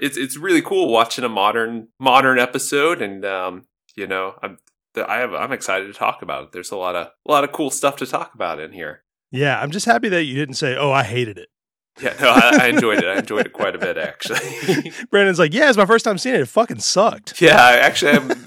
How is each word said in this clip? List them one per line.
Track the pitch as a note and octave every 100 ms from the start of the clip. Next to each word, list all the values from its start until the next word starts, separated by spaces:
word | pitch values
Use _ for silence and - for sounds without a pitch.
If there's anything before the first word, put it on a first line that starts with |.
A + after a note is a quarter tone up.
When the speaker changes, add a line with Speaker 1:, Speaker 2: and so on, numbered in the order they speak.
Speaker 1:
it's, | C#3 -
it's | C3 D3
really | F#3 E3
cool | - G3 D#3
watching | A2+ A#2 -
a | B2
modern, | G#2+ G2+ A#2 A2+ A#2 G#2+ _
modern | C3 C3 C3+ B2+
episode, | B2 C3+ - C#3+ D#3 F3
and, | G#2 G2
um, | G2 F#2+ F#2 F2+ - _ _ -
you | F#2+
know, | F#2+ F#2+ -
I'm, | G2+ F#2 _ _ _
th-, | A2 -
I | A2
have, | B2
I'm | D#2+ A#2
excited | C3+ - F#2+ G2
to | G#2
talk | G#2+ -
about | F2+ C#2
it. | D2
There's | F2+ F2+
a | G2+
lot | F#2
of, | F2 F2 _ -
a |
lot | D3
of | C#3+
cool | - C#3+
stuff | - C#3 C3+
to | C3
talk | - -
about | A2 F2+ D2+
in | D#2+
here. | F2+ D2+ D2+ _ _ _
Speaker 2:
Yeah, | B2+ C#3+ A#2
I'm | C#3
just | F#3 A#3
happy | A#3 A#3
that | F3
you | D#3 C3
didn't | D3 A#2
say, | D3 C3
"Oh, | C#3+
I | C3+
hated | A2+ A#2+ A#2 F#2+
it." | - _ _ _ _ _
Speaker 1:
Yeah, | B2+ -
no, | C3+
I, | A#2+ A#2+ B2
I | B2
enjoyed | - A#2 G#2
it. |
I | F2 G2
enjoyed | - G#2+ -
it |
quite | - G2+ F2
a |
bit, | F#2 E2
actually. | D2+ - - A#2+ - - C#3+ D#3+ D#3+ -
<laughs> | A#3+
Speaker 2:
Brandon's | G3+ G3 F3
like, | D#3
"Yeah, | G3+ D4+
it's | G#3+
my | F#3+
first | A3+
time | A#3 F#3
seeing | B3 A#3
it. |
It | B2+
fucking | - A#3+ A2+
sucked." | - F3+ G#3+ - - -
Speaker 1:
Yeah, | E3 B2+
I, | B2 A#2+
actually, | C#3+ - D3+
I'm, | C#3+ C3 -